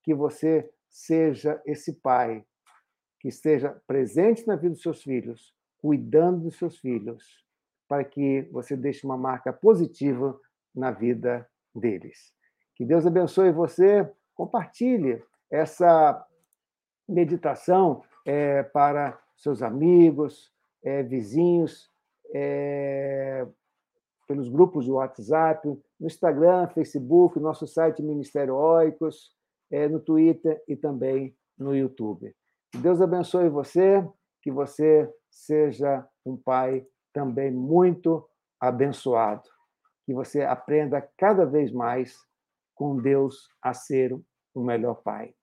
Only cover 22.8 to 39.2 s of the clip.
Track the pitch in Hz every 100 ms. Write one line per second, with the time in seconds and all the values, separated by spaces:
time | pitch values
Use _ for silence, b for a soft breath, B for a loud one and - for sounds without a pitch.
22.8 | 139 139 139 135 135 131 123 _ _ _
23.8 | _ _ _ _ _ 143 123 135 175 160
24.8 | 123 131 131 - 107 156 160 156 151 131
25.8 | _ _ 156 - 170 143 170 180 175 -
26.8 | 156 143 127 170 175 170 151 139 147 -
27.8 | 160 156 151 147 135 143 135 131 156 165
28.8 | 160 156 160 - _ _ _ _ _ 147
29.8 | 147 156 156 156 165 165 160 151 - 143
30.8 | 151 135 131 135 135 _ _ _ 139 139
31.8 | 131 131 110 90 107 _ _ _ _ 123
32.8 | 170 175 185 180 170 180 170 147 131 175
33.8 | 190 196 180 _ _ _ 147 135 139 -
34.8 | 156 156 151 - _ _ - 151 151 110
35.8 | 143 135 127 _ 131 127 131 127 131 131
36.8 | 131 _ _ - 139 120 139 127 131 170
37.8 | 180 175 165 160 - _ _ _ 127 120
38.8 | 139 131 131 117